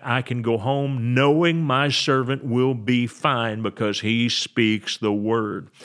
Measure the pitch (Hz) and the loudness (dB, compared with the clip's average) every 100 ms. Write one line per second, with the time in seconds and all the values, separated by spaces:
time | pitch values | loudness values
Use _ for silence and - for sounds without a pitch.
0 | 135 123 127 123 113 113 120 139 139 127 | -2 -2 -2 -4 0 0 0 -2 -2 -2
1 | 120 127 143 156 170 165 147 131 143 - | 2 4 4 4 4 2 2 2 2 0
2 | - 135 123 135 127 123 131 120 107 123 | 2 0 0 -4 0 2 2 0 0 0
3 | 120 - 151 120 113 107 104 - 107 101 | 0 -2 0 0 -2 -2 -6 -2 -4 -2
4 | 107 117 120 - - 123 110 107 - - | -2 0 0 -2 -4 0 2 0 -4 -4
5 | 107 104 110 113 107 98 127 _ | -2 -2 0 -2 -2 -8 -12 _